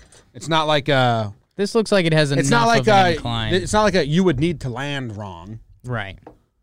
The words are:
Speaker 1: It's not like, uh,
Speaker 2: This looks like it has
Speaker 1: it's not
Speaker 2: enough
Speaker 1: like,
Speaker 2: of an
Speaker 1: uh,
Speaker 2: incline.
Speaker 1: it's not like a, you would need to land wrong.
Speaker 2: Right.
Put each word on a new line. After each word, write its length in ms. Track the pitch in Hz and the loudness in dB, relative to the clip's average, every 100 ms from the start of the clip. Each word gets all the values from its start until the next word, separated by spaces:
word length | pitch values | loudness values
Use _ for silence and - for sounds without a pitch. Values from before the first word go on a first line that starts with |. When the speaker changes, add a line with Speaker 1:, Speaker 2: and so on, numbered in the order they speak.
| - - _ 127 | -20 -20 _ -14
Speaker 1:
It's 120 | 139 | -2
not 180 | 160 156 | 0 2
like, 200 | 151 135 | 0 2
uh, 440 | 139 123 113 107 104 _ - | 2 4 2 -2 -10 _ -6
Speaker 2:
This 180 | 202 | -2
looks 180 | 233 214 | 0 2
like 140 | 202 165 | 2 2
it 80 | |
has 180 | 156 147 | 2 2
Speaker 1:
it's 200 | 139 139 | 2 2
not 60 | 233 | 2
Speaker 2:
enough 40 | 233 | 4
Speaker 1:
like, 140 | 226 | 2
Speaker 2:
of 60 | 220 | 4
an 160 | 196 180 | 4 4
Speaker 1:
uh, 40 | |
Speaker 2:
incline. 440 | 156 123 117 110 180 | 0 -4 -4 -2 -2
Speaker 1:
it's 180 | 175 | 0
not 80 | 214 | 0
like 140 | 214 180 | 2 2
a, 100 | 143 | 0
you 180 | 160 | 2
would 160 | 185 127 | 2 2
need 220 | 175 143 | -2 -4
to 80 | 135 | -8
land 480 | 117 143 143 123 101 | -8 -6 -6 -8 -10
wrong. 420 | 101 85 92 113 - - | -12 -14 -18 -20 -20 -18
Speaker 2:
Right. 360 | 123 117 98 - - - _ _ | -10 -8 -8 -14 -20 -20 _ _